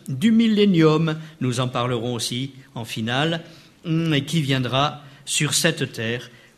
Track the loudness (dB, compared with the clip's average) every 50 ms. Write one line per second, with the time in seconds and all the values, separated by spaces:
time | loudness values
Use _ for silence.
0 | -10 -10 -4 0 2 4 4 4 4 4 4 4 4 4 6 6 6 6 6 4
1 | 2 0 -2 -4 -8 -14 -8 -4 -2 -2 0 0 -2 -2 -2 -2 -2 -2 -2 -2
2 | -4 -4 -4 -4 -6 -6 -6 -6 -8 -8 -12 -16 -20 -16 -14 -12 -12 -10 -8 -6
3 | -4 -2 -2 0 0 0 -2 -4 -8 -12 -20 -20 -20 -20 _ _ -6 -2 -2 0
4 | 0 0 0 0 0 0 0 0 0 0 0 0 0 0 0 0 0 0 -2 -8
5 | -16 -20 -20 -18 -10 -6 -4 -2 -2 0 0 2 2 0 0 0 -4 -6 -6 -6
6 | -6 -6 -6 -6 -8 -12 -20 -20 -20 -20 _